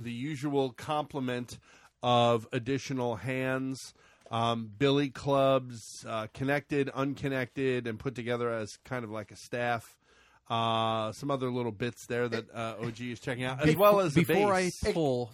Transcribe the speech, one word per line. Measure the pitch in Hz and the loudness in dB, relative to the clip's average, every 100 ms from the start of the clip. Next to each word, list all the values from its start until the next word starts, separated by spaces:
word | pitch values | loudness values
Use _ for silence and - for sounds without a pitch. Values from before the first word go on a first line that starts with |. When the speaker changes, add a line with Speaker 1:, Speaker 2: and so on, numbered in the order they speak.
Speaker 1:
the | 120 | -8
usual | 117 139 147 147 139 131 | -6 -6 -4 -2 0 0
complement | 117 - 151 147 147 127 123 120 - _ - - - | -2 -4 -4 -2 -4 -2 -2 -4 -12 _ -20 -20 -4
of | 123 123 120 117 110 | 4 6 6 4 0
additional | 131 117 135 - 131 120 110 | -4 -2 -2 -2 -4 -2 -4
hands, | 135 131 131 131 131 131 - - _ _ - | -4 -2 -2 -2 -4 -6 -10 -18 _ _ -6
um, | 113 113 117 113 101 | 0 2 0 -2 2
billy | 139 139 143 | 4 4 2
clubs, | - 143 139 135 135 127 117 - - 120 | -2 0 4 6 4 0 -12 -14 -14 -6
uh, | 113 110 | -6 -6
connected, | - 135 143 - 147 135 | -4 0 0 0 0 0
unconnected, | 123 139 139 143 135 123 - 131 123 117 | 0 -2 -2 -2 -2 -4 -2 0 0 -2
and | 110 | -6
put | 139 | -6
together | 123 117 120 120 | -6 -4 -2 0
as | 113 104 - | -2 -6 -10
kind | - 127 | -8 -8
of | 113 | -6
like | 110 104 | -10 -10
a | 107 | -14
staff. | - 123 120 117 - _ _ _ _ _ - | -8 -2 0 -2 -4 _ _ _ _ _ -4
Uh, | 117 113 113 113 113 110 | 0 2 2 2 0 -2
some | 104 143 | -4 -4
other | 139 127 | -2 -2
little | 123 120 | -2 -4
bits | 104 123 - - | -2 -6 -6 -6
there | 120 123 | -2 0
that, | 113 110 | -2 -6
uh, | 110 113 104 | -8 -8 -6
O | 117 | -8
G | 110 123 | -6 -8
is | 117 | -8
checking | - 123 | -6 -4
out, | 127 131 | -4 2
as | 151 | 2
Speaker 2:
Bef-, | 156 | 6
Speaker 1:
well | 208 202 | 6 6
as | 180 | 4
the | 147 | 4
Speaker 2:
before | 170 170 208 | 4 4 4
Speaker 1:
base. | 185 185 - - | 4 2 -2 -2
Speaker 2:
I | |
pull, | 175 151 123 120 | 2 2 2 -2